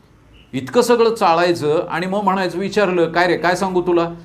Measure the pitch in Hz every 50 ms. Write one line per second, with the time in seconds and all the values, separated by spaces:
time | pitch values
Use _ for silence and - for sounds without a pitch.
0 | _ _ _ _ _ - - - - _ - - 262 - - 247 240 233 240 233
1 | 226 226 214 - 202 175 165 170 175 180 - 113 147 147 151 175 - - - 165
2 | 180 190 190 208 202 190 190 196 185 180 170 180 196 190 196 214 202 180 180 175
3 | 170 165 160 170 180 175 160 - - 175 180 175 196 190 185 180 175 180 175 170
4 | 170 170 170 -